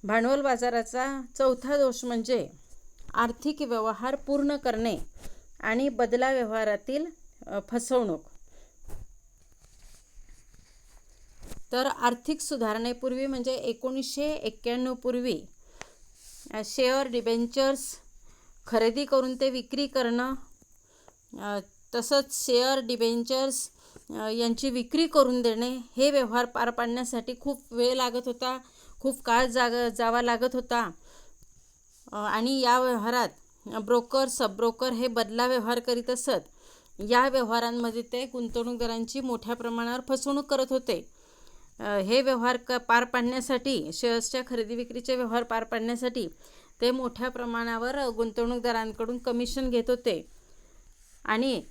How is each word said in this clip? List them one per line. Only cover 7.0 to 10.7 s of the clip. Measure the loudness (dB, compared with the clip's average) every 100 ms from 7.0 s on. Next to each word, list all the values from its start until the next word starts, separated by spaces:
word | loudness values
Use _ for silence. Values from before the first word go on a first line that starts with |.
| -4 -10 -20 -20 -8
अ, | -8 -4
फसवणूक. | -4 2 2 2 -2 -6 -20 -20 -20 -20 _ -10 -10 -10 -18 -20 _ -20 -20 -20 -20 -20 -20 _ -20 -20 -20 -20 -20 -20